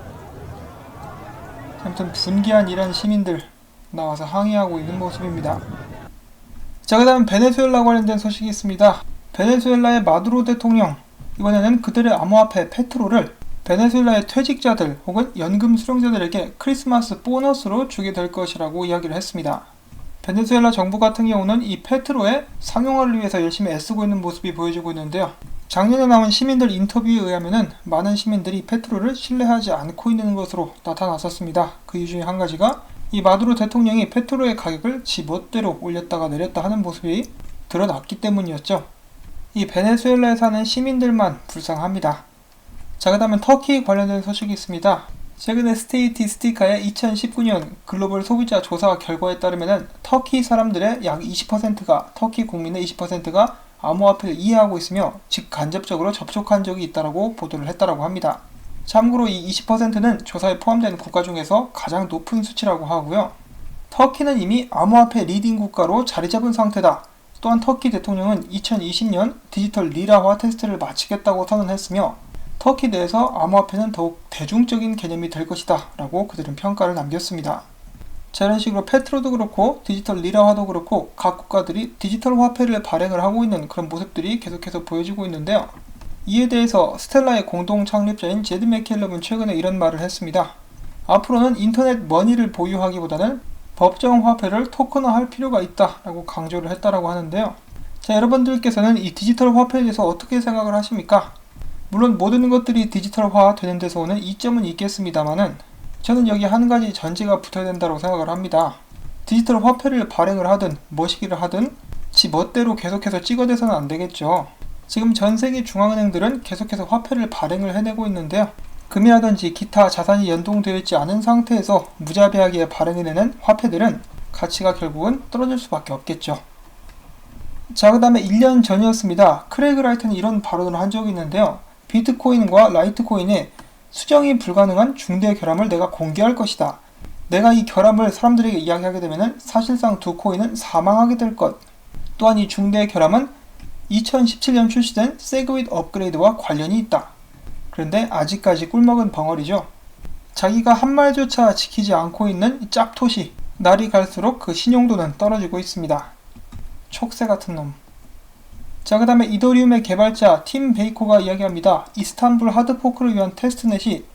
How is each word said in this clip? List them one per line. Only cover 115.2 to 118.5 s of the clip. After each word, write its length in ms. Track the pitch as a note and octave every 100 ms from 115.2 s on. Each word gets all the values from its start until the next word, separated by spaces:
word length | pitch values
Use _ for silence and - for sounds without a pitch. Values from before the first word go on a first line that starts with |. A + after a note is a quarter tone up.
| G3+ A3
세계 260 | B3+ B3+
중앙은행들은 800 | A#3 G3 G#3 A3 G#3 F3 A3 C4
계속해서 440 | - F#3 G#3+ G3 F3+
화폐를 440 | A#3 - A#3+ A3+
발행을 460 | - - G3 G3 G3
해내고 320 | A3 A3 G#3+
있는데요. 420 | F3+ D#3 F#3+ G#3